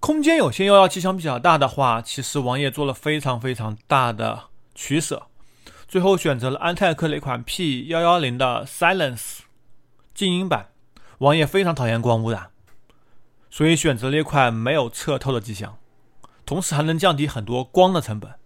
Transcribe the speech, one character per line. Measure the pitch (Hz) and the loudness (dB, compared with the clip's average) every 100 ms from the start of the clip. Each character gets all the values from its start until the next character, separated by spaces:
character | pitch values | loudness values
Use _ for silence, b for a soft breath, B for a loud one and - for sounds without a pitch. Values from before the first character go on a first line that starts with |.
空 | - 311 | 0 0
间 | 294 330 | 2 4
有 | 190 | 2
限 | 117 | 0
又 | 196 | 6
要 | 202 190 | 6 6
机 | 185 | 4
箱 | 180 190 | -4 -2
比 | |
较 | 160 127 | -4 0
大 | 170 160 | 2 4
的 | 139 | 4
话， | - 135 113 | 2 2 2
其 | 117 - | -4 -8
实 | 127 147 | -4 -4
王 | 123 127 | -2 -2
爷 | 143 | -2
做 | 127 143 | -2 -4
了 | |
非 | 127 151 151 | -4 -2 -2
常 | 139 123 | -2 -4
非 | 131 | -4
常 | 120 110 107 _ | -4 -6 -8 _
大 | 139 123 | 2 2
的 | 110 113 107 - - - | -2 -6 -6 -12 -20 -20
取 | - - 143 | -16 -4 -2
舍， | 156 - - - b b b b b | -2 -8 -12 -20 b b b b b
最 | 190 | 0
后 | 185 190 | 2 2
选 | 165 131 | 2 0
择 | 127 | -2
了 | 135 | -2
安 | 170 | -4
泰 | 170 190 | 0 0
克 | 151 165 | 0 -2
的 | 147 | -4
一 | |
款 | 143 123 | -6 -8
P | 120 - 175 127 147 | -8 -4 -2 -4 -2
幺 | 165 | 0
幺 | 170 175 | 2 2
零 | 139 123 | 2 0
的 | 131 117 | 0 -2
Silence | 120 - 170 190 147 123 - - - _ _ - _ _ _ | -6 0 2 2 0 -4 -12 -14 -20 _ _ -20 _ _ _
静 | - 196 | -4 0
音 | 175 185 | 0 0
版。 | 117 - _ _ - b b | -2 -4 _ _ -20 b b
王 | 135 160 | 2 4
爷 | |
非 | 147 190 | 4 2
常 | 185 | 2
讨 | 156 120 | 0 0
厌 | 113 | 0
光 | 117 113 | 2 0
污 | 113 | 0
染， | 107 - _ _ - - _ _ - - _ _ | -4 -8 _ _ -20 -20 _ _ -20 -20 _ _
所 | - 156 | -2 2
以 | |
选 | 165 160 123 | 2 2 -2
择 | 127 | -2
了 | 147 | -2
一 | |
款 | 151 147 123 | 0 2 2
没 | 113 117 | 2 0
有 | 151 120 | 0 0
侧 | - - 139 | -4 -4 -4
透 | - | -2
的 | 127 | -4
机 | 110 | -4
箱， | 101 101 104 - _ _ - - b - | -10 -12 -14 -20 _ _ -20 -20 b -8
同 | 143 | -6
时 | - 143 | -2 -2
还 | |
能 | 156 165 | 0 2
降 | 190 147 | 0 0
低 | 147 | -2
很 | 131 | -4
多 | 104 123 | -6 -6
光 | 127 - 185 | -2 4 6
的 | 180 | 4
成 | 123 107 | -2 -8
本。 | 98 - | -10 -18